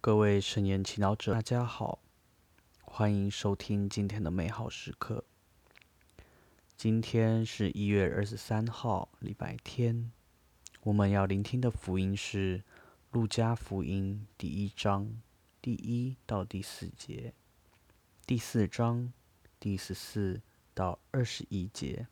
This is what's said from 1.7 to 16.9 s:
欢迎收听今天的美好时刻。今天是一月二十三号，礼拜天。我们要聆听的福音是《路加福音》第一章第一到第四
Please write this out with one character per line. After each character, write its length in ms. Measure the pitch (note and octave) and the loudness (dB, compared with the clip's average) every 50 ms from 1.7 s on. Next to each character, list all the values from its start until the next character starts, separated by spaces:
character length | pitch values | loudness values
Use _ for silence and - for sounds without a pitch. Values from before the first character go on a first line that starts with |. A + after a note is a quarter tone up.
| - - A2 - - - _ _ _ _ _ _ _ _ _ _ _ _ _ _ _ _ | -4 -4 -4 -4 -6 -8 _ _ _ _ _ _ _ _ _ _ _ _ _ _ _ _
欢 320 | - - - - A2 G#2 G#2 | -20 -16 -2 2 4 4 4
迎 160 | G2+ G2 G2+ | 4 2 0
收 280 | G2+ - - G#2 G2 | -2 0 0 0 0
听 320 | - - - G#2 G2+ G2+ G2 | 0 -2 -2 0 0 0 0
今 180 | - - G2+ | 0 -2 -2
天 160 | G2 G#2 G#2+ G2+ | -2 -2 -2 -2
的 80 | D#2+ | 0
美 180 | F2 F#2 E2+ E2+ | 0 0 0 -2
好 220 | - - D#2+ - | -2 -4 -6 -6
时 240 | - - - - - _ | -8 -8 -10 -12 -10 _
刻。 240 | - - A2 A2+ - _ _ _ _ _ _ _ _ _ _ - _ _ _ _ _ _ _ - - _ _ - _ _ _ _ _ _ _ | -6 -6 -6 -6 -6 _ _ _ _ _ _ _ _ _ _ -20 _ _ _ _ _ _ _ -20 -20 _ _ -20 _ _ _ _ _ _ _
今 260 | - - A2+ A2 A2+ A2 | -2 2 2 2 2 2
天 420 | - - A2+ A2+ A2 A2+ A2+ A2+ | 2 2 4 4 4 4 2 2
是 280 | A2+ - - G#2+ F#2 - | -2 -2 0 0 0 0
一 140 | - G#2 | 0 0
月 220 | G2+ G#2 G2+ F#2+ F2+ - | 4 4 4 4 4 2
二 100 | F#2+ G#2 | 0 -2
十 120 | G2+ A2+ | -2 -4
三 280 | G#2 - - A2 G#2+ A2 A#2 | -10 -4 -2 0 0 0 -2
号， 400 | A2+ - - A#2 G2+ F#2 - - - _ | -4 -4 -2 0 0 0 -2 -6 -12 _
礼 160 | - - G2+ | -10 -10 -8
拜 220 | - - - - A#2+ _ | -8 -8 -8 -8 -10 _
天。 480 | - - - A#2+ A#2 A#2 A#2 A#2 A#2 - _ _ _ _ _ _ _ _ _ _ - _ - - | -10 -2 0 2 2 2 0 -4 -6 -10 _ _ _ _ _ _ _ _ _ _ -20 _ -6 0
我 100 | G#2+ G#2 | 2 4
们 180 | G#2 G2+ G2 | 6 6 6
要 160 | G2+ G2+ G2 | 6 4 4
聆 160 | F#2+ G2 G2 G2+ | 4 2 0 0
听 180 | - - B2 | 0 0 0
的 80 | B2+ B2 - | 2 0 0
福 260 | - - - F#2 F#2+ | -2 -4 -2 0 2
音 180 | F#2+ F#2+ G2 | 2 2 0
是 460 | G2 - - - G2+ G2 F#2+ F2+ F#2 G2 _ - - - - - _ _ _ | -2 -4 -4 -2 0 0 0 0 -2 -6 _ -20 -20 -20 -20 -20 _ _ _
《路 160 | - A#2 A2+ | 0 0 0
加 260 | G#2 - - A2+ A2+ A#2 | 2 2 2 2 2 2
福 300 | - - - G2 F#2+ F2+ | -2 -4 -4 -2 -2 -2
音》 420 | - F#2+ G2 G2 G2 G2 G#2 G#2+ - _ _ | 0 0 0 0 -2 -4 -6 -8 -12 _ _
第 80 | - | -6
一 220 | - C#2+ F#2+ G2+ G2 | -4 -2 -2 -2 -2
章 420 | - - - G#2+ G2 G2 G2+ A2 A2+ A2+ - _ _ _ _ _ _ _ | -4 -2 0 2 2 2 0 -4 -8 -10 -14 _ _ _ _ _ _ _
第 120 | - B2 A#2 | -6 -4 -4
一 440 | - - - A#2+ A#2+ A#2+ C3 C3 - _ | -4 -4 -2 -2 -2 -2 -2 -6 -8 _
到 200 | - A#2 G2+ F2+ | -4 -2 -2 -2
第 180 | - - F#2+ F#2+ | -4 -6 -8 -8
四 260 | - - - - F#2 | -8 -10 -10 -10 -12